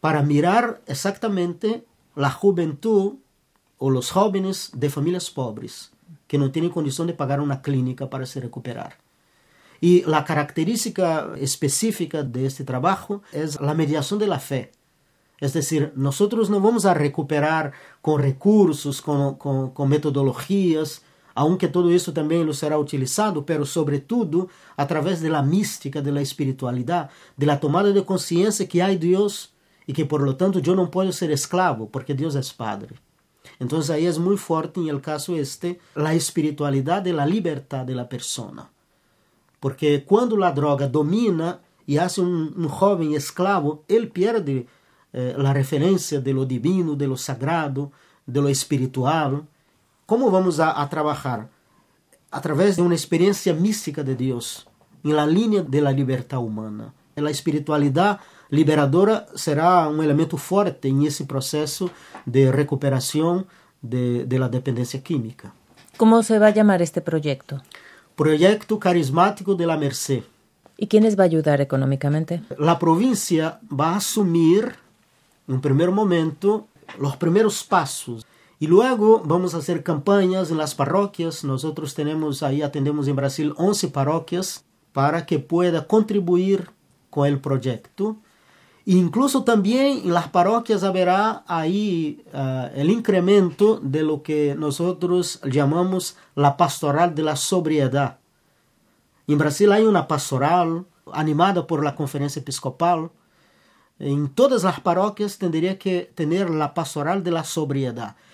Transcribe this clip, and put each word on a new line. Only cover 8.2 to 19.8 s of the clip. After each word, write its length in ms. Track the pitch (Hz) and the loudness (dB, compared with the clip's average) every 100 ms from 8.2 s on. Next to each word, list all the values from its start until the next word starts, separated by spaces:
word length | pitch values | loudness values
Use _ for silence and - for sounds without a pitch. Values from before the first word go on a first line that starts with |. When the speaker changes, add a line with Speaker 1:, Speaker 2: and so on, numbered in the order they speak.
Speaker 1:
se 160 | 127 - | -10 -10
recuperar. 560 | 123 123 120 110 - - _ _ _ _ _ _ _ _ | -10 -12 -12 -12 -14 -18 _ _ _ _ _ _ _ _
Y 260 | 175 180 175 | 6 6 6
la 180 | 156 | 0
característica 1080 | 147 151 147 - 160 233 233 180 180 160 - - | 0 -2 -2 -2 -2 -2 -4 -2 0 0 -4 -6
específica 840 | 135 - 147 - 220 - 160 156 | -6 -2 -2 0 -2 -2 -4 -4
de 240 | 135 123 135 | -6 -4 -4
este 180 | 135 | -4
trabajo 580 | 135 127 156 190 - 202 - | -6 -2 0 -2 -4 -10 -8
es 300 | 143 156 147 | -8 -6 -4
la 140 | 143 | -2
mediación 440 | 156 151 151 143 208 | 0 0 0 -2 -2
de 80 | 208 | -2
la 120 | 151 | -2
fe. 340 | - 135 107 _ _ _ _ _ _ _ | -4 -8 -8 _ _ _ _ _ _ _
Es 140 | 143 | -4
decir, 400 | 151 139 160 151 135 | -2 -2 -2 -2 -2
nosotros 520 | 135 135 202 220 208 | -4 0 0 0 0
no 120 | 202 | 2
vamos 260 | 196 233 190 | 2 2 2
a 80 | |
recuperar 760 | - 147 139 139 151 151 160 147 - - _ | 2 0 -2 -4 0 0 0 -4 -10 -20 _
con 220 | - 151 | -2 0
recursos, 800 | 135 135 202 214 185 143 143 139 | 0 0 4 6 4 2 -6 -6
con, 320 | - 143 139 | -2 0 0
con, 360 | 139 143 135 131 | -2 -4 -4 -4
con 160 | 135 | -2